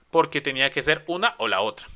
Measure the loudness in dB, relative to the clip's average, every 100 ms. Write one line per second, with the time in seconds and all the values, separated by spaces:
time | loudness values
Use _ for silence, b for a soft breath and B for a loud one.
0 | _ 2 2 0 -2 0 0 0 0 0
1 | -2 -2 -2 0 0 0 0 -4 -12